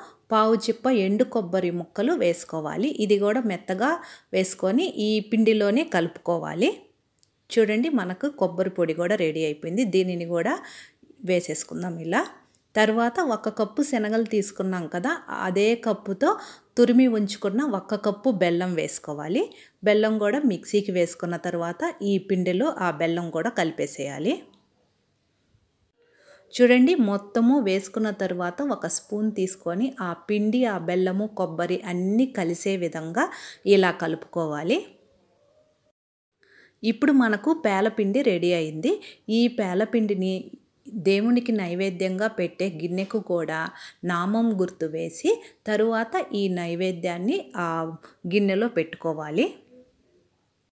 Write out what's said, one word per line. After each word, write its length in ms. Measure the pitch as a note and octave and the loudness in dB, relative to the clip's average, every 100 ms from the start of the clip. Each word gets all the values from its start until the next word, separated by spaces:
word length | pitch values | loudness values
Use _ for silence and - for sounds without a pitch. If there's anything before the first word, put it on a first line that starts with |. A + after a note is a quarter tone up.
| - - - | -10 -20 0
పావు 260 | A3 A3 A3+ | 2 4 2
చిప్ప 220 | A#3 A3 B3+ A#3+ | 0 -2 0 2
ఎండు 260 | F#3+ G#3+ | 2 2
కొబ్బరి 460 | B3+ A#3 F3 F#3 F3 | 2 0 -2 0 0
ముక్కలు 420 | F3 E3+ - B3 | -2 -6 -2 0
వేసుకోవాలి. 760 | E4 F3+ E3 - D#3+ D3+ D#3+ C#4 - | 2 2 0 -6 -6 -4 -2 -2 0
ఇది 140 | G#3 G3+ | 2 4
కూడా 220 | G3+ A#3+ | 4 2
మెత్తగా 480 | A#3 F3 - F#3+ C4 E4 - - _ | -2 -4 -4 -2 0 0 -6 -20 _
వేసుకొని 520 | F#3+ F#3+ - F#3 A#3+ F#4 - | -2 -2 -2 0 0 0 -2
ఈ 100 | G#3+ G#3+ G#3 | 0 0 0
పిండిలోనే 540 | A3+ A3 G#3+ G3+ A#3 D#4+ | 2 4 4 2 2 0
కలుపుకోవాలి. 800 | F3+ E3+ - - E3+ D3+ D#3+ D4+ - - _ _ _ _ _ - | 0 -2 -4 -4 -2 -4 0 0 0 -12 _ _ _ _ _ -2
చూడండి, 380 | A#3 G#3 G#3+ D#4+ | 2 2 2 0
మనకు 360 | B3 F3+ F#3 C#4+ C#4+ | 0 -2 -4 -6 0
కొబ్బరి 320 | F#3 E3+ F#3 | -2 0 -2
పొడి 240 | F#3 E3 | 0 0
కూడా 200 | D#3 F3 G#3 | 0 0 0
రెడీ 260 | D#3+ D#3 | 0 0
అయిపోయింది. 400 | D#3 D3+ E3 G3+ A3 | -2 -4 -4 -2 2
దీనిని 320 | F#3 F#3 F3 E3+ | 2 0 -2 -2
కూడా 240 | E3+ G3 D#4+ - - - _ - - | -2 0 -2 -8 -20 -20 _ -20 -10
వేసేసుకుందాం 720 | F#3 F3 E3+ E3 - - F3+ E3 | 0 0 0 -6 -6 -8 -8 -8
ఇలా. 200 | E3 A#3 G4 - _ _ _ | -2 -2 -2 -10 _ _ _
తర్వాత 420 | G#3+ G#3+ A3+ A#3+ A#3+ D#4 | 2 2 2 0 0 -2
ఒక 140 | G#3+ A3 G#3+ | -2 -4 -4
కప్పు 240 | G#3 - | -2 -2
శనగలు 440 | D4 A#3 G#3 A3+ A3 | -2 0 0 0 0
తీసుకున్నాం 500 | G#3 G3 - F#3+ F#3 D#3+ | 0 -2 -4 -4 -4 -4
కదా, 240 | F3 A#3+ E4+ - - | -4 -4 -4 -6 -6
అదే 220 | F#3 F#3 G#3+ A#3 A3+ | -2 2 2 2 0
కప్పుతో 420 | A3 - F#3 D#4 G#4 - - _ | -2 -4 0 2 0 -6 -20 _
తురిమి 320 | - A#3+ B3 B3+ | 4 6 8 6
ఉంచుకున్న 520 | A3 G3+ - G3+ G#3+ D4 F#3+ | 4 0 -2 -2 0 0 -2
ఒక 160 | - G#3 | -2 -2
కప్పు 240 | G#3 G3 C4 F#3+ | -2 0 0 2
బెల్లం 280 | F3 E3+ F#3 | 2 2 0
వేసుకోవాలి. 680 | D#3+ D3+ - - D3 D3+ A#3+ A4 - - _ | -2 -4 -6 -10 -8 -2 -2 -2 -8 -20 _
బెల్లం 320 | G3+ G#3+ A3 A3 | 2 4 4 2
కూడా 200 | G#3 C4+ | 0 2
మిక్సీకి 480 | C#4+ F3+ - G#3 G3+ | 2 0 0 0 2
వేసుకున్న 440 | F3+ E3+ - F3 E3+ F3+ | 0 0 -2 -6 -4 -4
తర్వాత 460 | E3+ E3+ F3 E4 - | -4 -4 -4 -6 -4
ఈ 120 | G3+ F#3+ F#3+ | 0 0 0
పిండిలో 400 | F#3 F3+ F3+ D4+ - | 0 0 2 0 0
ఆ 120 | F3+ D3+ | -2 0
బెల్లం 260 | E3 E3+ E3+ | -2 -2 -4
కూడా 220 | D#3+ A3 G#3+ | -4 -2 -2
కలిపేసేయాలి. 760 | E3 - C#3+ - C#3 C#3 F#3 F4+ - _ _ _ _ _ _ _ _ _ _ _ _ _ _ _ _ _ - - _ | -2 -2 -6 -6 -8 -4 -4 -4 -10 _ _ _ _ _ _ _ _ _ _ _ _ _ _ _ _ _ -20 -20 _
చూడండి, 380 | - B3 B3 C4 F4 G#3 | 4 6 8 6 4 2
మొత్తము 480 | G3+ G3+ A#3 A#3 C#4+ | 0 -2 2 4 4
వేసుకున్న 460 | G3 F#3+ F#3+ A3 G#3+ G3+ | 2 0 -2 -4 -4 -2
తర్వాత 400 | F#3 F3+ F3 F3 C#4+ | -4 -2 -4 -4 -4
ఒక 120 | G3+ E3+ | -4 -4
స్పూన్ 420 | - - G#3 G#3+ | -6 -6 -4 -2
తీసుకొని 520 | G#3 F#3 - E3+ F3+ C4 - | -2 -4 -4 -6 -2 -4 -4
ఆ 120 | F3+ E3+ | -8 -6
పిండి, 400 | - G#3 G#3+ B3 | -2 0 2 2
ఆ 120 | A#3+ F#3 | 0 0
బెల్లము, 480 | E3 F3+ F#3 F#3+ G#3+ | -2 0 0 0 -4
కొబ్బరి 440 | G3+ F3 E3 F3 F3+ | -4 -4 -2 -2 -2
అన్నీ 420 | F3+ F3+ F#3 A3 C4 G#3+ | -4 -4 0 2 2 0
కలిసే 340 | E3+ E3+ G3 F#3+ | -2 -2 -2 -2
విధంగా 500 | E3+ E3 D#3+ G#3+ F4 - - - F#3+ | -2 -4 -4 -2 -2 -4 -16 -6 4
ఇలా 240 | G3 F#3 F3+ | 6 6 2
కలుపుకోవాలి. 800 | D#3+ D#3+ - F3 D#3 D3 E3 E4 - - _ _ _ _ _ D5+ _ _ _ _ _ _ _ _ _ - _ _ | -4 -4 -6 -4 -4 -4 -2 -2 -2 -18 _ _ _ _ _ _ _ _ _ _ _ _ _ _ _ -20 _ _
ఇప్పుడు 300 | A3 A3+ D4 C4+ | -2 2 4 6
మనకు 280 | A#3 G3+ D4+ E4 G#3+ | 4 2 0 0 2
పేలపిండి 540 | F#3+ A3 A3 G3 A#3 | 2 0 0 0 2
రెడీ 280 | C4 F3 F3 | 2 2 2
అయింది. 380 | E3+ D#3 D#3 A#3+ G#4 - - - | 0 -2 -2 -2 -2 -6 -14 -2
ఈ 120 | A3+ A#3+ A#3+ | 2 2 0
పేలపిండిని 720 | F#3+ F3+ A3 A#3 G#3 F#3+ F#3 F#3 - - _ _ - G#3+ F#3+ | -2 0 0 0 0 0 -2 -4 -8 -18 _ _ -12 -2 2
దేవునికి 460 | G3 A#3 A#3+ A#3+ | 2 4 2 2
నైవేద్యంగా 760 | G#3+ F3 F3 G3 F3 F#3+ F#3 A3 | -2 -2 -2 -2 -2 -2 0 -2
పెట్టే 320 | A3 F3 - F#3+ | -2 -4 -2 -4
గిన్నెకు 440 | D#3 E3+ F3+ G3 A3 | -4 -4 -4 -2 -4
కూడా 360 | F#3+ F3 D#3+ D#3+ E3 - - - | -2 -2 -2 -4 -6 -10 -20 -8
నామం 420 | F3 F3 F#3 A3+ A#3 G3 | -4 -2 0 0 0 0
గుర్తు 280 | F3+ - D#3+ | -2 -2 -6
వేసి, 440 | D#3+ E3 - E4+ A#4 - _ - | -4 -8 -2 0 0 -4 _ -2
తరువాత 460 | G#3+ A3+ A3+ A3+ F#4 - | 0 2 0 -2 -4 -2
ఈ 100 | G#3 G3 F3+ | -2 -2 -2
నైవేద్యాన్ని 800 | E3+ E3+ F#3 F3 F3 F3 G3+ F#4+ - F#3 | -4 -2 -2 -2 -4 -2 -2 -2 -4 -4
ఆ 60 | E3+ E3 E3 D#3+ - _ F3 | -2 -2 -4 -8 -16 _ -2
గిన్నెలో 420 | G3+ G3+ F#3+ A#3 | 2 2 2 0
పెట్టుకోవాలి. 680 | E3+ D#3+ - E3 D#3 D3+ D#3+ E4+ - _ - - _ _ _ _ _ _ _ _ | 0 -4 -4 -6 -6 -4 0 0 -4 _ -20 -20 _ _ _ _ _ _ _ _